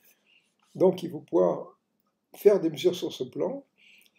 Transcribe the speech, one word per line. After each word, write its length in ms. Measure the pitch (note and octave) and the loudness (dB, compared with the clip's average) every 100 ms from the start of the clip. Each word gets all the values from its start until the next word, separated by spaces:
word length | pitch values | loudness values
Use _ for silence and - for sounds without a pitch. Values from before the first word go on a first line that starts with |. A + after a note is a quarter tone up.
| _ _ _ _ _ _ _ - | _ _ _ _ _ _ _ 2
Donc 260 | F#3 F3+ | 2 2
il 80 | E3 | -6
faut 100 | C#3 | -12
pouvoir 560 | - E3+ F3 D3+ - _ _ _ _ _ _ - | -4 0 0 0 -8 _ _ _ _ _ _ 2
faire 240 | G3+ G3 | 4 4
des 100 | D#3+ | 2
mesures 240 | C#3+ F3 | -2 -2
sur 180 | F3 D#3 | -2 -6
ce 120 | - | -8
plan 400 | - C#3+ F3 C#4 - _ _ _ _ | -10 -6 -6 -6 -14 _ _ _ _